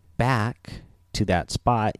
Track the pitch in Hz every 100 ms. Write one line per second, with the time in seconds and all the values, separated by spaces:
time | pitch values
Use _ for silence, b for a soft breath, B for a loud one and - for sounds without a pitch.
0 | - - 120 123 107 - - - - -
1 | _ - 98 87 80 - - 117 107 -